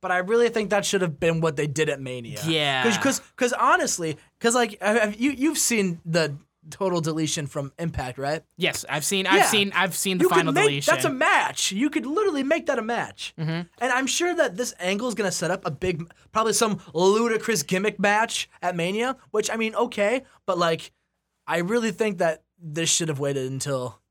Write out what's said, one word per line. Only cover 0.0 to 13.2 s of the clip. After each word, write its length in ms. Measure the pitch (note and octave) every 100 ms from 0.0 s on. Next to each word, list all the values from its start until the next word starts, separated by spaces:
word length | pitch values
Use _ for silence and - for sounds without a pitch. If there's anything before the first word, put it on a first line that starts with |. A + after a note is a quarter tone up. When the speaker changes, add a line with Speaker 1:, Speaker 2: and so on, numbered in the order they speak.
Speaker 1:
but 100 | F#3
I 60 | F3+
really 300 | F#3 A#3 A#3
think 200 | A3+ G#3
that 160 | G3+ -
should 160 | G3+
have 180 | F3+ C#3+
been 220 | E3+ E3
what 140 | D#3+ D3
they 120 | D3
did 220 | C#3+ D#3
at 100 | C#3
Mania. 400 | C3 B2+ A#2 - D#3
Speaker 2:
Yeah. 380 | D#3+ D3 C3+
Speaker 1:
'Cause, 140 | C3 G3
'cause, 240 | C4+ C4+ - -
'cause 180 | -
honestly, 640 | - A#3+ F4 D4 - E3 D3 _ _
'cause, 140 | A#3 A#3+
like, 240 | A#3+ G3+
have, 160 | G3 A3
have 200 | G#3+ G#3
you, 120 | B3+
you've 260 | B3+ C#4 D#4+
seen 420 | - A#3 F#3+ E3+ E3+
the 300 | E3 D#3 C#3+ _ _ D#3
Total 300 | - G3 F3
Deletion 480 | D#3+ D#3+ D#3 - C#3+
from 240 | D3+ C#3 -
Impact, 380 | E3+ C#3+ C3 B2+
right? 260 | C#3 D#3 - -
Speaker 2:
Yes, 260 | E3+ - -
I've 160 | C#3+ C#3+
seen, 200 | G3 F#3+
I've 100 | G3
Speaker 1:
Yeah. 80 | F4
Speaker 2:
seen, 260 | G#3+ G3+
I've 220 | F3+ F#3 F3
seen 220 | G3 F#3
the 60 | F4+
Speaker 1:
You 40 |
could 60 | E3+
Speaker 2:
Final 160 | E3
Speaker 1:
make, 100 | C#4+ G#4+
Speaker 2:
Deletion. 260 | - C#3+
Speaker 1:
that's 120 | E4 C#4+
a 40 |
match. 640 | C4 D#4 F4 F#3 - -
You 180 | F#3+ D4
could 160 | D#4 A#3+
literally 380 | D#4 G#4 D4
make 220 | C4+ E4 -
that 120 | C4
a 40 |
match. 520 | G#3+ A#3 B2+ -